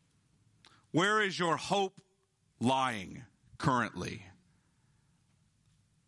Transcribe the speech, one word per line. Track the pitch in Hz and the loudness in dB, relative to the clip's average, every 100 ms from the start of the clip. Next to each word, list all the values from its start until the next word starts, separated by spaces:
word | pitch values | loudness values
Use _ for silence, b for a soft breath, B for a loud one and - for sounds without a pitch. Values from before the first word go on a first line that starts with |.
| _ _ _ _ _ _ b b b | _ _ _ _ _ _ b b b
Where | 147 196 214 | 0 2 2
is | 196 147 | 2 0
your | 175 147 | 0 0
hope | - 196 190 - - _ _ _ _ _ | 0 0 0 -4 -20 _ _ _ _ _
lying | 113 131 131 110 87 82 123 _ _ - | 0 2 0 -2 -8 -12 -16 _ _ -4
currently? | - 127 107 90 90 117 - - _ _ _ _ _ _ _ _ _ _ _ _ _ _ _ _ | 2 2 0 -4 -8 -8 -14 -20 _ _ _ _ _ _ _ _ _ _ _ _ _ _ _ _